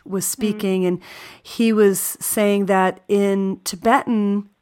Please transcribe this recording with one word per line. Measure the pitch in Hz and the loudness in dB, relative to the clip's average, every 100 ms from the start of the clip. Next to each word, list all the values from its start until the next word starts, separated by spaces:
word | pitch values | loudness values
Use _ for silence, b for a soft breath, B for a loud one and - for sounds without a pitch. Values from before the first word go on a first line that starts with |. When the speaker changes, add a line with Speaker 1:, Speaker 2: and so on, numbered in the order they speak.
| - | -6
Speaker 1:
was | 190 175 | -6 -4
Speaker 2:
Mm-hmm. | |
Speaker 1:
speaking, | - 214 214 202 185 180 | -4 -4 -2 -2 0 0
and | 180 B B B B | -2 B B B B
he | - - 226 | -16 0 2
was | 214 202 190 - - | 4 4 4 -4 -8
saying | - - 208 202 196 | -6 0 2 2 2
that | 190 185 180 - | 2 2 -2 -2
in | 202 202 196 190 190 | 0 2 0 -2 -4
Tibetan, | - 175 226 262 - 220 202 202 202 _ | -8 -4 0 0 2 0 0 -2 -4 _